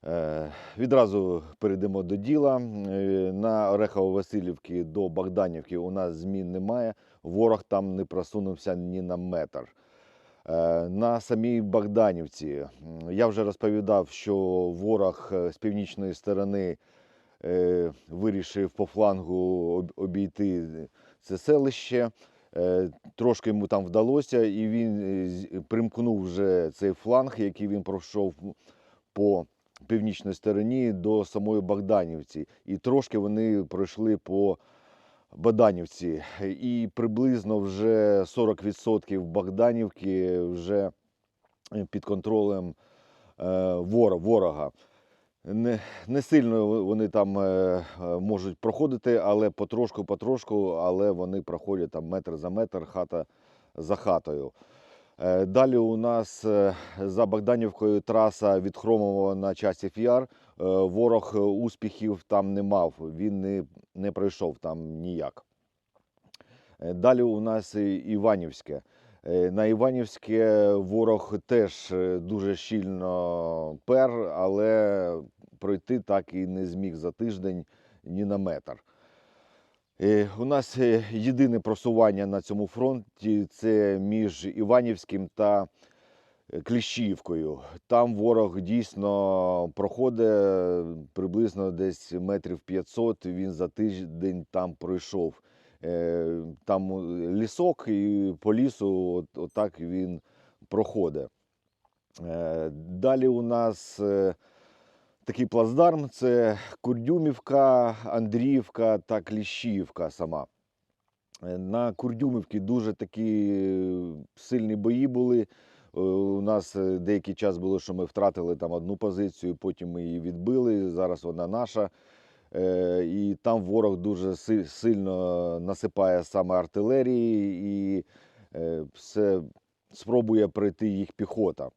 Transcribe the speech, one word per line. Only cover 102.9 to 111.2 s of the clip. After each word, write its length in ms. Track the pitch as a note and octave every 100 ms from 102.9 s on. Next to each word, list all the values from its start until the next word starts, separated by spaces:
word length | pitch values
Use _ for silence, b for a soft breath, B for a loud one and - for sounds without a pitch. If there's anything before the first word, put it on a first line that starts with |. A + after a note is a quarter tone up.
| F2+ B2+ C3+ B2+
у 140 | A#2+
нас, 580 | A#2 A#2+ A#2 G2+ - -
е, 360 | G#2 G2 F#2+ E2+ b b b b b b b b -
такий 200 | A2+ B2+
плацдарм — 640 | A#2 A2+ B2+ E3+ D#3+ C#3
це 460 | - B2+ A#2+ A#2 G#2 B -
Курдюмівка, 1120 | B2 A#2+ A#2 E3+ D#3 C3 - C#3 C3+ B2+ A#2+ A2 A2+
Андріївка 920 | A#2 A2 A2+ B2+ C3+ A2+ - A2+ G#2+
та 240 | - A2
Кліщіївка 880 | E2+ G#2+ G#2 - A#2+ G2+ F2+ - E2
сама. 360 | - E2 D#2+ C2+ _ _ _ _ _ _ _